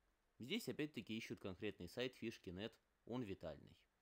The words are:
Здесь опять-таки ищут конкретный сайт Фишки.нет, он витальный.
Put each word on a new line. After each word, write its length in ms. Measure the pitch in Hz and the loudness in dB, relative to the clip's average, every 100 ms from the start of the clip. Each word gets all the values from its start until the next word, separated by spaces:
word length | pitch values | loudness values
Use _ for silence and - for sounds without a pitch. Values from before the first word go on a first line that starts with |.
| _ _ _ _ | _ _ _ _
Здесь 280 | 117 214 170 | 0 2 2
опять-таки 480 | 110 151 135 - 110 | 2 2 0 0 0
ищут 240 | - - | 0 -2
конкретный 480 | 101 92 104 - 87 | -2 2 0 0 -4
сайт 280 | - 127 - | 2 0 2
Фишки.нет, 600 | 113 - - 90 113 - _ _ - | -2 -2 -4 -2 -2 -4 _ _ -2
он 160 | 120 | 0
витальный. 560 | 110 92 82 73 - - - _ | 2 0 -2 -4 -8 -18 -20 _